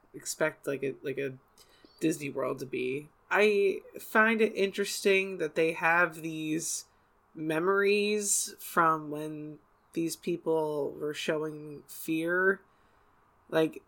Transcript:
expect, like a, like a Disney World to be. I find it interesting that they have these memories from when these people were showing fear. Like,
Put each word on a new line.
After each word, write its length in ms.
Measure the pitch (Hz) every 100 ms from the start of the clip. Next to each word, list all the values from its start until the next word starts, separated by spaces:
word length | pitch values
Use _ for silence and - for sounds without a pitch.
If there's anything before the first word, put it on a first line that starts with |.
| _
expect, 540 | 156 - - 156 147 -
like 160 | 139
a, 120 | 139 -
like 140 | 139 135
a 140 | 139 131 _ _ - _ - -
Disney 280 | 160 151 143
World 300 | 131 131 135
to 80 | 131
be. 420 | 131 127 139 147 _ -
I 460 | 180 214 202 196 - - -
find 400 | - 220 220 220
it 100 | 220 -
interesting 840 | 196 190 202 - 202 190 196 185
that 160 | 156
they 160 | 170 165
have 460 | 165 170 170 170 160
these 680 | 160 156 156 160 160 - - _ _ _ _
memories 1200 | - 156 160 180 196 196 208 208 208 202 - - -
from 500 | - - 165 160 151
when 460 | 147 156 151 151 151 _ _ _
these 240 | - 165 -
people 800 | - 170 165 160 151 151 135 -
were 140 | 151
showing 720 | 147 - 156 156 151 151 143 -
fear. 720 | - - 160 165 180 190 190 _ _ _ _ _ _ _ _ -
Like, 340 | 160 156 -